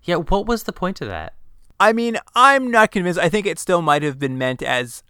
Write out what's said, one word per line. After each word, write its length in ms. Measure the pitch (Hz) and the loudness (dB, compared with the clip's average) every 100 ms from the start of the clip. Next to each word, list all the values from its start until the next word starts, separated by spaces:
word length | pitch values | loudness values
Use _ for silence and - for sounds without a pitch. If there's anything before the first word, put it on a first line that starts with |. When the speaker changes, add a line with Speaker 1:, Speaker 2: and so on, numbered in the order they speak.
Speaker 1:
Yeah, 140 | - 175 | -4 -4
what 280 | 160 196 214 | 0 -2 0
was 180 | 233 | -4
the 80 | - | -6
point 300 | - 180 190 | -6 -6 -6
of 60 | 110 | -10
that? 260 | 85 80 - - - - _ | -10 -12 -16 -20 -20 -20 _
Speaker 2:
I 120 | 208 | 2
mean, 260 | 226 233 226 - 240 | 2 -2 -4 -6 4
I'm 340 | 269 277 254 | 6 6 2
not 220 | 233 214 | 2 2
convinced. 280 | 202 180 175 | 2 -2 0
I 100 | 170 | 0
think 180 | 208 196 | 0 -2
it 100 | 160 | -6
still 240 | - 175 | -2 0
might 220 | 160 147 | 2 2
have 160 | 147 135 | 0 -4
been 180 | 139 131 | -4 -2
meant 240 | 127 127 | -4 -4
as 400 | 127 123 123 - _ | -2 -2 -4 -10 _